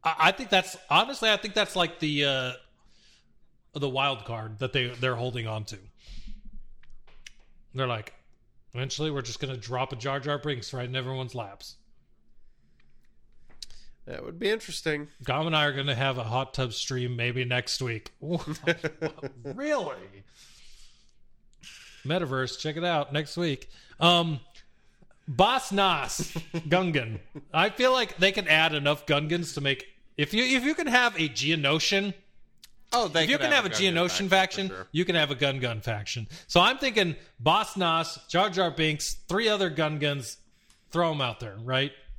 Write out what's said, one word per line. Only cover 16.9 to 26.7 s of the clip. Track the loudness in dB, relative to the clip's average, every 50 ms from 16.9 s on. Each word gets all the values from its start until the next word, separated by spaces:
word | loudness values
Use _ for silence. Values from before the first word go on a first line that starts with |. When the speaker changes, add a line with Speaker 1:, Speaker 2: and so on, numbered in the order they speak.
| -4 -4 -4 -4 -4
Speaker 1:
maybe | -2 -2 -2 0 -2 -2
next | 0 0 0 0 -2 -4 -4 -2
week. | -4 -4 -6 -8 -14 _
<laughs> | _ -6 -4 -4 -4 -4 -6 -10 -4 0 -2 -2 0 -2 -8 -6 -4 -6 -6 -6 -8 -12 -12 -12 -10 -12
Really? | -10 -8 -6 -2 0 0 0 0 -4 -8 -10 -14 -20 -20 -20 -20 -20 -20 -20 -20 -20 -20 -20 -18 -18 -18 -18 -20 -20 -20 _ _ -20 _ -20 -20 -20 -20 _ _ -20 -20 -20 -20 -20 -20 -20 -20 -20 -20 -12 -6
Metaverse, | -4 -2 -2 -2 -2 -2 -2 -2 -2 -4 -6
check | -6 -6 -4
it | -2 0
out | 0 2 0 0 0 -2
next | -4 -4 -4 -4
week. | -2 0 0 0 -2 -6 -16 -18 -20 -20 -20 -4 4
Um, | 6 6 6 6 4 2 -2 -4 -6 -14 -20 -20 -20 -20 _ _ _ -20 _ _ -20 -20 -20 _ _
Boss | -6 4 4 6 6 6 2 0 0
Nass | 2 4 4 4 4 2 0 -4 -4 -4 -6 -4
<laughs> | -4 -8 -8 -4 -6
Gungan. | -6 0 2